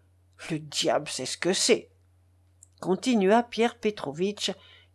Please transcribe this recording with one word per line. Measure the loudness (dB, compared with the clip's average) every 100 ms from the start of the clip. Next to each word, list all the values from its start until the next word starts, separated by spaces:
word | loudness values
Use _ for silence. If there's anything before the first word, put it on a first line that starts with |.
| _ _ _ -16 -8
Le | -6
diable | -6 -4 0 0 -2
sait | -8 -8
ce | -4
que | -2
c'est, | 0 2 2 0 _ _ _ _ _ _ _ -20 -8
continua | -2 0 2 4 6 4
Pierre | 2 0 -2 0
Petrovitch, | -4 -2 -4 -2 -2 -2 -6 -6 -14 -20 _